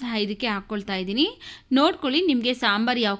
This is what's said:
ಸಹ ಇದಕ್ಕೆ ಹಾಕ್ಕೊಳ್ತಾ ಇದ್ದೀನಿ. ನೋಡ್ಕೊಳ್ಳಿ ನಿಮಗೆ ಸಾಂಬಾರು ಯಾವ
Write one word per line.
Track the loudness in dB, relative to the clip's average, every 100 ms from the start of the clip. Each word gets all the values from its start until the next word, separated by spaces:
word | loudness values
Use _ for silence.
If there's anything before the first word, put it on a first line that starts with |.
ಸಹ | -2 -2 -4
ಇದಕ್ಕೆ | -4 -4
ಹಾಕ್ಕೊಳ್ತಾ | -4 -6 -8 -6 -6
ಇದ್ದೀನಿ. | -2 0 0 -2 -16 -16 0 4
ನೋಡ್ಕೊಳ್ಳಿ | 4 2 0 0 2
ನಿಮಗೆ | 2 0 0
ಸಾಂಬಾರು | 2 2 2 2 0
ಯಾವ | -2